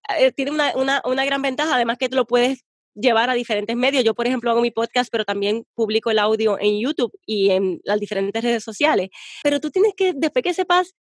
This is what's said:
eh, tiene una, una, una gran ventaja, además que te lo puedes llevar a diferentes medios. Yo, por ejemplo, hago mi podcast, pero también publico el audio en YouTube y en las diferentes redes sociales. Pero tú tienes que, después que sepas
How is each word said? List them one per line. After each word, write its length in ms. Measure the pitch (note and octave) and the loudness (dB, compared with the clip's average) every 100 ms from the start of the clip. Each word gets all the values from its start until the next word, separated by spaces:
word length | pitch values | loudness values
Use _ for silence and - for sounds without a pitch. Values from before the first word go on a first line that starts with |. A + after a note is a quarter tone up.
| - - | -4 2
eh, 140 | C4 | 2
tiene 200 | - C4+ | 2 -4
una, 240 | D4+ C#4+ B3+ | -2 -2 0
una, 260 | C4+ C#4 | -2 -2
una 220 | - C4 C#4 | -2 -2 -2
gran 160 | C#4 | -2
ventaja, 340 | C4+ C4 D#4 C4 | -2 -2 0 0
además 220 | A#3 B3 | 0 -2
que 100 | B3+ | -2
te 60 | B3+ | -2
lo 100 | B3 | 0
puedes 380 | A#3+ B3 C4 _ _ _ G#3 | 2 2 -2 _ _ _ -2
llevar 340 | A#3+ A3 A#3+ | 2 2 2
a 40 | |
diferentes 420 | B3 A#3+ G#3 G#3 A#3+ | -2 -2 -4 -2 0
medios. 280 | B3+ C#4 | 0 2
Yo, 120 | A3+ A3 | 0 0
por 120 | A#3+ | -2
ejemplo, 220 | B3+ A#3 | 0 0
hago 120 | A#3 | 2
mi 100 | A#3+ | 0
podcast, 400 | A3 A#3 B3+ B3 | -2 -2 -2 -2
pero 140 | A#3 G#3 | -2 -2
también 400 | G3+ G3+ A3+ - - | -2 0 -2 -6 -4
publico 340 | G#3+ G#3+ A#3 | 0 0 2
el 100 | A3 | 2
audio 380 | G#3+ A3 G#3+ G3+ | 2 2 2 2
en 200 | G#3 G#3 | 0 0
YouTube 320 | B3 D#4 A#3+ - - | -2 -2 -4 -4 -6
y 240 | G#3+ G3 | 0 2
en 280 | F#3+ F#3+ F3 | 4 0 -2
las 160 | - G#3 | -2 -2
diferentes 420 | G#3 G3 G3 A3 | -2 -4 -2 -2
redes 220 | A#3+ A#3 | -2 -2
sociales. 460 | - G3+ C#4+ A#3+ F#3+ - - - | -4 -2 0 2 -2 -10 -20 -4
Pero 160 | G3 F#3+ | -2 0
tú 100 | D4+ | -2
tienes 240 | F#4 G#4+ - | 2 0 2
que, 180 | F#4 C#4 | -2 0
después 260 | D#4 C4 | -2 0
que 120 | E4 | -2
sepas 420 | F4+ F#4 F4+ F#4 _ | -2 2 2 0 _